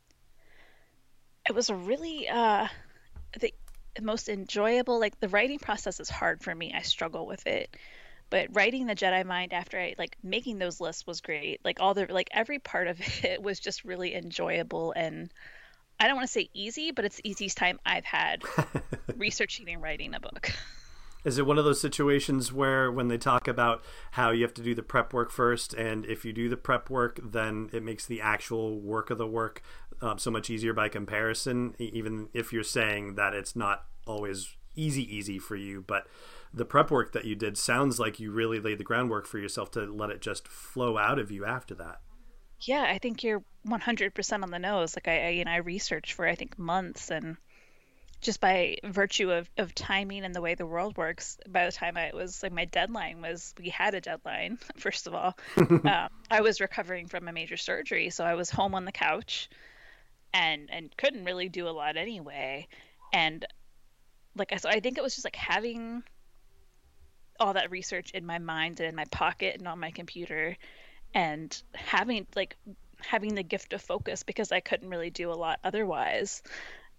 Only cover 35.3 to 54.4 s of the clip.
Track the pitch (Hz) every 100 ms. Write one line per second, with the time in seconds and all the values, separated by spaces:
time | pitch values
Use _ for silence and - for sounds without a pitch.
35.3 | 98 - 104 98 98 95 98 - - -
36.3 | - - 151 120 143 151 143 110 117 110
37.3 | 101 107 101 - 123 139 120 110 - 110
38.3 | 107 113 113 110 101 95 117 123 107 95
39.3 | 110 101 - 98 113 104 104 104 98 110
40.3 | 98 - - - 131 123 110 104 139 101
41.3 | 101 101 127 - 87 82 90 - - -
42.3 | - - - - 285 226 190 247 226 233
43.3 | 214 - - 214 220 - 226 196 202 196
44.3 | 214 185 175 185 202 165 - - 165 170
45.3 | 175 170 170 170 185 - 165 - - 170
46.3 | 175 - - 165 185 180 - - 160 160
47.3 | 160 - - - - _ _ - - -
48.3 | 208 196 185 175 80 208 190 196 - 185
49.3 | 170 175 - 185 - - 196 196 196 190
50.3 | 180 170 175 165 170 202 - 160 170 -
51.3 | - - 185 180 - 170 175 156 156 180
52.3 | - 196 175 170 180 185 226 165 165 165
53.3 | 170 - - 175 - 208 196 - 165 -
54.3 | -